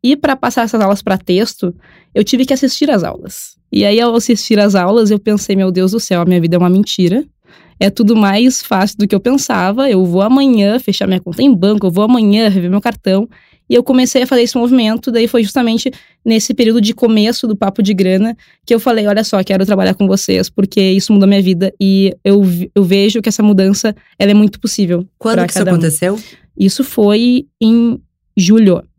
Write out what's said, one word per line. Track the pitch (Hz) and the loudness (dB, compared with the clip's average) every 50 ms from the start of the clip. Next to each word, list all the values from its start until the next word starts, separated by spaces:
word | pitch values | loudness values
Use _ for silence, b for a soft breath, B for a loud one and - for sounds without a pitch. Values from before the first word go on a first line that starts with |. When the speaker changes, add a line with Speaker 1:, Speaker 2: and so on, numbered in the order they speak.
| - | 2
Speaker 1:
E | 240 285 | 0 0
pra | 285 - 294 269 | 0 0 -4 -2
passar | 262 - 240 - - | -2 -4 -4 -2 -2
essas | 226 220 - 220 | -4 -2 -2 0
aulas | 208 190 202 202 | 0 0 0 -2
pra | - - 190 190 | -2 -4 -4 -4
texto, | - - 180 180 240 - - - - 175 175 b b b b b b b _ | -2 -2 -2 -2 -2 -4 -6 -6 -6 -6 -6 b b b b b b b _
eu | - | -2
tive | 214 - - 247 262 | -2 0 0 -2 0
que | 254 269 | 0 0
assistir | 262 285 254 - - 302 294 | -2 -2 -4 -2 -2 -2 0
às | 277 202 | 0 -2
aulas. | 160 - - - - 190 - - - - _ _ _ _ | -2 -4 -8 -12 -16 -18 -18 -18 -18 -20 _ _ _ _
E | - 202 202 | -2 0 0
aí, | 202 208 220 | 2 2 2
ao | 240 240 233 | 0 0 0
assistir | 233 226 - 240 202 - - 220 208 | -2 0 0 -2 -2 0 -2 0 2
às | 208 202 196 | 2 2 2
aulas, | 196 180 180 208 233 226 202 | 0 0 2 2 2 2 2
eu | 214 208 | 0 -2
pensei, | - 214 208 202 - - 196 | 0 -2 -2 -2 -2 -2 -2
"Meu | 190 190 185 | 0 0 0
Deus | 180 185 185 185 | 0 0 0 0
do | 196 233 | -2 -4
céu, | - - 190 175 | -4 -2 -2 0
a | 170 | 2
minha | 180 180 175 | 2 2 0
vida | 165 165 170 | 0 0 0
é | 175 | 2
uma | 180 175 | 2 2
mentira. | 180 190 208 - - - 185 170 180 254 302 - _ _ b b b b b b b b | 2 2 0 -2 -2 0 0 0 0 -2 -4 -6 _ _ b b b b b b b b
É | 190 196 | -2 -2
tudo | 196 - 233 208 233 | 0 0 2 2 2
mais | 220 214 196 196 208 247 254 247 - | 2 2 2 2 2 2 2 0 -2
fácil | - - - 185 190 208 - - | -4 -4 -2 0 0 -2 -2 -4
do | 208 196 | -2 0
que | - | 0
eu | 196 | -2
pensava. | - 240 262 277 254 - 240 190 180 185 202 240 269 277 | 0 0 -2 -2 -2 -2 -2 -2 -2 -2 -2 -2 0 0
Eu | 220 185 185 | 2 0 0
vou | 180 170 185 | 0 0 0
amanhã | 196 220 254 269 277 269 247 220 202 202 214 262 | 2 2 2 2 4 2 2 2 2 0 0 -2
fechar | - - 196 - 202 190 | -2 -4 -4 -2 -2 -2
minha | 185 185 | -2 -4
conta | - 180 170 - | -4 -8 -4 0
em | 247 285 | 2 2
banco, | 247 175 175 202 214 214 - 185 | 2 2 2 0 0 0 0 -2
eu | |
vou | 165 185 208 | 0 0 0
amanhã | 220 247 247 220 202 202 214 226 214 | 2 2 2 2 2 2 2 2 2
rever | 190 190 175 175 | 0 0 0 0
meu | 185 208 | -2 -2
cartão." | - 240 226 - _ 190 190 196 226 233 b b b b b b b _ | -2 -4 -6 -4 _ -2 -2 -2 -2 -6 b b b b b b b _
E | 240 | 0
eu | 240 247 | 0 2
comecei | - 262 254 254 247 - 262 247 | 2 2 2 2 2 0 -2 -2
a | |
fazer | 254 269 247 | 0 0 0
esse | 240 240 - 247 | 0 0 -2 -2
movimento, | 233 240 254 254 226 214 220 233 - - | 0 2 2 2 2 0 -2 -4 -6 -4
daí | 233 233 226 226 | -2 0 -2 0
foi | - 240 226 | 0 0 -2
justamente | 202 - 269 247 233 226 226 - - B B B B B B _ | 0 -2 -2 -2 0 -2 -2 -4 -6 B B B B B B _
nesse | 226 226 226 214 - | 0 0 0 0 -2
período | - - 240 220 226 240 | -4 -2 0 0 2 2
de | 208 208 | 0 0
começo | 226 - - 233 220 214 208 220 240 - - | -2 -2 0 0 2 2 0 0 -2 -4 -4
do | 226 214 | -6 -4
Papo | 196 208 196 196 - 208 | -2 -4 -4 -2 -2 -2
de | 196 214 | -2 0
Grana | 180 196 185 185 190 214 226 233 b b b b b _ | 0 0 0 0 0 0 -2 -4 b b b b b _
que | - 240 | -2 -2
eu | 226 | 0
falei, | 226 262 233 226 208 | 0 0 0 0 0
"Olha | 208 202 214 | 0 0 -2
só, | 220 - - 196 190 | -2 -2 -2 -2 -2
quero | - 196 190 196 | 0 0 -2 0
trabalhar | 196 208 190 190 190 190 | 0 0 0 0 0 0
com | - 202 190 | 0 0 0
vocês, | 190 196 - - 190 185 185 - | 0 -2 -2 -2 -2 -2 -2 -4
porque | _ - 196 196 - 208 | _ -4 -4 -2 0 0
isso | 190 190 185 196 - - | 0 2 0 0 0 2
mudou | 214 202 196 196 | 2 4 4 4
minha | 202 196 | 4 2
vida." | 196 185 185 170 190 190 - _ | 2 0 0 0 -2 -4 -4 _
E | 196 196 190 190 196 190 180 - _ | 0 0 2 2 2 0 -2 -2 _
eu, | 196 196 202 202 185 175 175 180 - _ | 2 2 2 2 0 0 -2 -6 -4 _
eu | 202 | 0
vejo | 196 170 190 196 196 214 208 233 | 2 2 2 2 0 0 -2 -2
que | 202 226 | -4 -4
essa | 208 - 214 | -2 0 2
mudança, | 208 208 190 190 190 202 - - 220 208 b b b b b | 2 2 2 2 0 0 0 -2 -6 -6 b b b b b
ela | - 202 | 0 2
é | 208 | 4
muito | 208 214 208 202 - | 4 4 2 0 -4
possível | - 226 - - 202 170 175 170 185 - _ | -8 -8 -4 -2 -2 0 -2 -4 -4 -8 _
Speaker 2:
Quando | _ - 226 226 | _ -4 -2 -2
Speaker 1:
pra | - 175 | 0 -2
Speaker 2:
que | 170 | -2
isso | - 185 | -2 -2
Speaker 1:
cada | 185 180 | 0 0
um. | 180 | 2
Speaker 2:
aconteceu? | 170 170 160 147 - - 180 202 220 214 B B B B B _ - | 2 0 0 -2 -2 -4 -4 -4 -6 -10 B B B B B _ 0
Speaker 1:
Isso | 202 196 - - | 0 0 0 -2
foi | 269 - - - 214 202 208 220 233 247 247 254 - _ _ _ | -6 -4 0 0 2 2 2 2 2 2 0 0 -2 _ _ _
em | 226 220 226 233 233 233 220 - _ _ _ _ _ _ _ | 0 2 2 2 2 0 -2 -6 _ _ _ _ _ _ _
julho. | - 180 175 214 226 220 196 175 - - _ _ | -2 2 4 4 4 4 4 2 0 -4 _ _